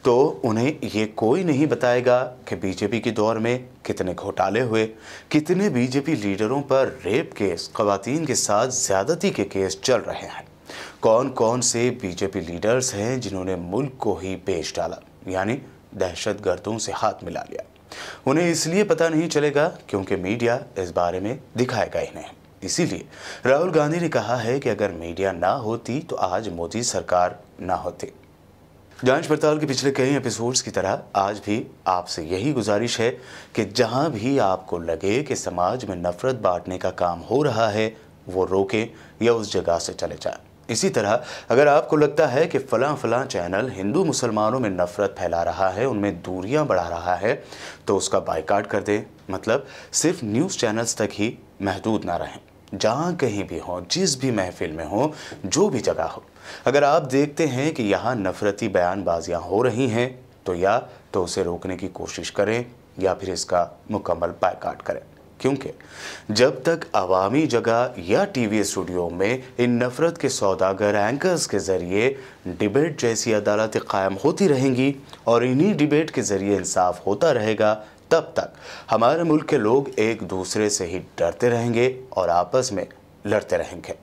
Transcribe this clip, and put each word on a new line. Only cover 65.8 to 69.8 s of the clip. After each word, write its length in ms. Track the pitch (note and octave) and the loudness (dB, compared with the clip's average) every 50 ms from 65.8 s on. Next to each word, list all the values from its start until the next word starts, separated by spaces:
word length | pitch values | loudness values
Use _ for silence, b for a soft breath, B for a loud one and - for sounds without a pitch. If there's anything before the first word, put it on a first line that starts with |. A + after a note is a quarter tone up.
| B B B B B B B B B B | B B B B B B B B B B
जब 300 | G#2+ A2 B2 C#3+ D#3 - | 4 4 4 4 4 0
तक 240 | - E3+ E3+ E3 - - - | 0 0 0 0 -2 -2 0
अवामी 520 | G#2 F#2 F2+ - F#2 F#2+ G2 A#2+ D3 D#3+ C3+ | 0 2 4 4 4 4 4 4 2 2 4
जगह 460 | A#2 A#2 G#2 A2+ A2+ A#2 B2 B2 - F#2+ E2+ | 2 2 2 4 4 4 2 0 -2 -8 -2
या 180 | F2 G#2+ B2+ G3+ | 0 2 2 2
टीवी 380 | G3 - C3 A#2 G#2 A2 A2 G2 | 0 0 -2 0 2 2 0 0
स्टूडियो 440 | - - G2 F2 E2+ F2+ F2+ F2 E2+ | 0 -2 -4 -4 -2 -2 -2 -2 -2
में 320 | E2+ F2+ F#2+ G#2+ B2 C3 B2+ B B - | 0 0 0 0 0 -2 -6 B B 0
इन 240 | B2 B2 A#2+ A#2 | 2 2 4 2